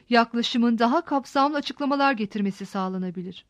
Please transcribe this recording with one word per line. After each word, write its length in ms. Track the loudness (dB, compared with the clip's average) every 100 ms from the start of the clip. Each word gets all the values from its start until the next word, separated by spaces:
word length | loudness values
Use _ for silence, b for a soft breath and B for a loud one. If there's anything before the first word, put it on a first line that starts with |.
| _
yaklaşımın 720 | 2 4 0 0 2 2 4
daha 220 | 2 2
kapsamlı 560 | 0 -2 0 0 2 0
açıklamalar 560 | -6 -6 -2 2 2
getirmesi 520 | 0 -2 -2 -2 -4 -8
sağlanabilir. 800 | -4 -4 -4 -6 -6 -10 -14 -20